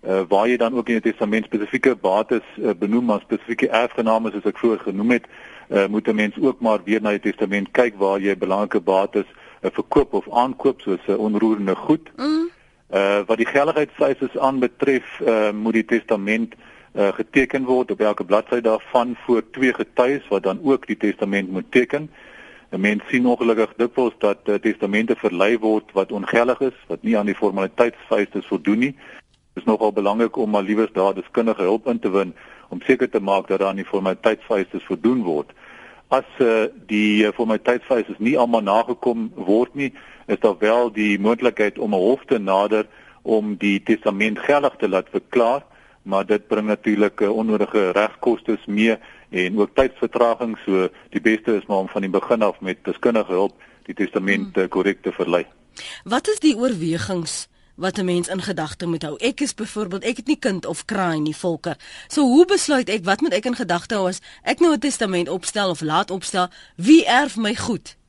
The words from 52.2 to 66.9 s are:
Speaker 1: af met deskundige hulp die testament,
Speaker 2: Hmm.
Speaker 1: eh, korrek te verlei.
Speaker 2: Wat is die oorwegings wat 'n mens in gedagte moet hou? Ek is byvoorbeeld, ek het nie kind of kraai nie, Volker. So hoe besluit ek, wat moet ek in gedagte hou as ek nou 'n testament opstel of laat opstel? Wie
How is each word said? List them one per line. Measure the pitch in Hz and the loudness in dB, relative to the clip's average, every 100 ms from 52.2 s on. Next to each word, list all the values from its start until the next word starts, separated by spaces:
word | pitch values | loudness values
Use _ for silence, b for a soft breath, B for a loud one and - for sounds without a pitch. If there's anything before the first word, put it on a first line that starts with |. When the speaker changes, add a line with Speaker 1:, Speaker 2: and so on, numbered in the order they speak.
| - 120 | 0 0
Speaker 1:
af | 104 - | 0 -2
met | 95 90 | -8 -8
deskundige | - 87 - 113 104 | -8 -4 0 0 0
hulp | 92 98 _ b b | 0 0 _ b b
die | - | -16
testament, | 92 95 104 95 95 98 | -6 -4 -2 0 -2 -2
Speaker 2:
Hmm. | 92 | -2
Speaker 1:
eh, | 92 | -2
korrek | 95 95 95 | 0 -2 -2
te | 98 | -6
verlei. | - 87 87 82 _ _ B B B | -4 0 0 -2 _ _ B B B
Speaker 2:
Wat | - 240 381 | -4 -4 -2
is | 427 | 0
die | 311 220 | 0 2
oorwegings | 254 208 160 165 - 185 160 - - _ _ | -2 -2 -4 -4 -4 -6 -6 -10 -12 _ _
wat | - 185 190 | -8 -6 -4
'n | |
mens | 180 175 175 | -2 0 -2
in | 190 | -6
gedagte | 175 170 156 - 185 | -6 -6 -6 -8 -6
moet | 165 | -6
hou? | 156 151 | -6 -4
Ek | 240 254 | -4 -2
is | 285 | -6
byvoorbeeld, | - 214 - 208 185 | -6 -10 -8 -6 -6
ek | 208 254 | -6 -6
het | - | -4
nie | 302 | -2
kind | 254 190 - | -2 -4 -6
of | 165 | -10
kraai | - 202 180 160 | -6 -4 -2 -2
nie, | 151 151 | -4 -4
Volker. | 185 160 175 - B B B | -4 -4 -6 -10 B B B
So | - | 0
hoe | 277 262 359 | 4 6 6
besluit | 392 - 277 247 | 4 2 0 0
ek, | 208 | -4
wat | 175 190 | 0 0
moet | 311 | 0
ek | 254 | 0
in | 254 | -2
gedagte | 240 202 170 - | -4 -2 -4 -2
hou | 220 185 | -2 -2
as | 180 B B | -4 B B
ek | - 277 | -4 2
nou | 339 | 2
'n | 294 | 2
testament | 285 - 220 180 175 | 0 -2 -2 -2 -2
opstel | 180 - 214 196 | -4 -6 -2 -2
of | 160 | -2
laat | 156 160 202 | -2 0 -2
opstel? | 190 - 196 180 B B - | -6 -4 -2 -2 B B -6
Wie | 185 | 6